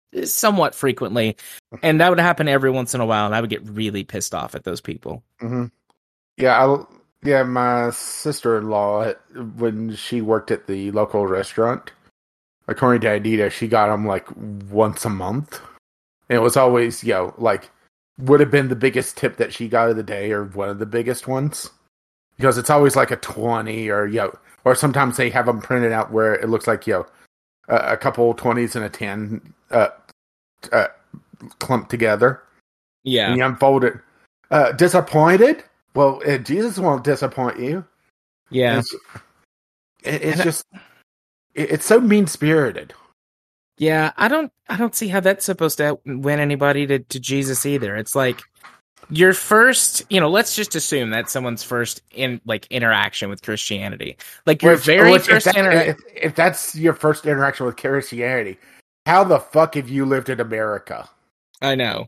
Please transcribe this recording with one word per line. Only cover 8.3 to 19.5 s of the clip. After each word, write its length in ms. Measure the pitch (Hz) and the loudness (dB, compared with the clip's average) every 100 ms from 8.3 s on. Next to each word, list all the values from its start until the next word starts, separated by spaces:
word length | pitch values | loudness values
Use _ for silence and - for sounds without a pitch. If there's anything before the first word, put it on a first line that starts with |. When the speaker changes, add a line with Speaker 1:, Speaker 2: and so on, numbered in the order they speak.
| 143 120 110 107 104 101 104 110 - _ 123 113 113 | -4 -2 -2 -2 -2 0 0 -4 -6 _ -16 -14 -4
Speaker 2:
when 380 | 117 110 113 104 | -4 -4 -8 -10
she 260 | - 120 | -8 -4
worked 300 | 107 110 107 | 0 0 0
at 160 | 113 - | -6 -4
the 240 | 98 101 | -8 -4
local 340 | 107 104 104 98 | -2 0 0 0
restaurant, 640 | 92 - - 113 123 - - _ _ _ _ _ _ - | -2 -4 -2 -2 -2 -10 -20 _ _ _ _ _ _ -10
according 340 | 113 127 120 | 0 2 4
to 100 | 117 | 2
Anita, 380 | 104 107 110 101 | 0 0 0 0
she 180 | - 113 | -2 0
got 220 | 113 104 | 2 2
'em, 160 | 107 107 | 0 -2
like, 220 | 95 - - 107 101 98 | -4 -6 -16 -14 -14 -2
once 340 | 101 107 101 | 2 2 0
a 60 | 113 | -6
month. 500 | 98 92 127 147 - - - _ _ _ _ - | -6 -4 -6 -6 -14 -20 -20 _ _ _ _ -2
And 80 | 120 | 2
it 40 | |
was 160 | 117 135 | 4 4
always, 460 | 127 123 117 110 | 4 4 0 -2
you 100 | 113 | -2
know, 200 | 95 92 - | -2 -2 -2
like, 320 | 113 98 - _ _ _ _ - | -2 -2 -6 _ _ _ _ -8
would 200 | 131 143 | 4 6
have 100 | 135 | 6
been 180 | 143 131 | 2 0
the 60 | 120 | 0
biggest 400 | 131 - - - | 0 0 -4 -4
tip 200 | 127 - | -6 -2
that 160 | 117 | -6